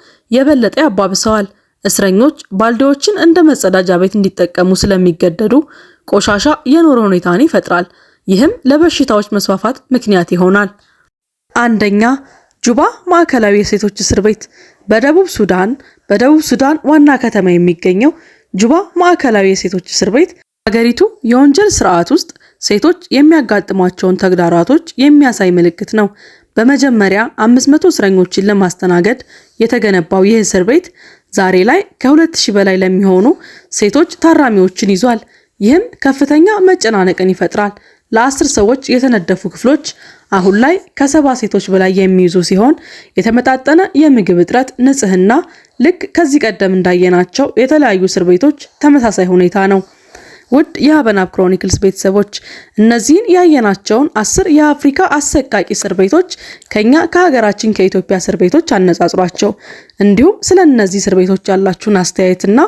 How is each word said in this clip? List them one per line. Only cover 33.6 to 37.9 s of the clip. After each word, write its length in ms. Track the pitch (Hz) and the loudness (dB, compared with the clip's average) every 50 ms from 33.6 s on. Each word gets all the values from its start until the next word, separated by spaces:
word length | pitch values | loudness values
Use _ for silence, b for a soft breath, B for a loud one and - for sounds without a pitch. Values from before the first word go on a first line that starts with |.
| B B | B B
ሴቶች 400 | - - 214 208 - 277 349 - - - | -6 -2 -2 0 0 0 -2 -2 -4 -2
ታራሚዎችን 720 | - 330 330 320 285 247 214 190 185 190 - - 220 196 | 0 2 2 2 2 0 2 2 0 0 -2 -4 -2 -2
ይዟል። 300 | 196 185 247 247 233 220 - b b b b b b - | -2 0 0 -2 -2 -2 -6 b b b b b b -4
ይህም 240 | 196 214 285 370 466 494 - - | 0 2 2 2 0 -4 -10 -4
ከፍተኛ 480 | - 277 269 277 285 - 294 302 330 415 427 415 370 | -2 -2 0 0 0 0 2 2 2 2 2 2 2
መጨናነቅን 680 | 370 370 359 - 220 226 196 185 190 180 - 185 185 | 2 2 2 -2 -2 0 0 0 0 0 -2 -2 -2
ይፈጥራል። 420 | 185 - - 247 - 220 208 202 202 b b b | -2 -2 -4 -4 -4 -4 -4 -4 -6 b b b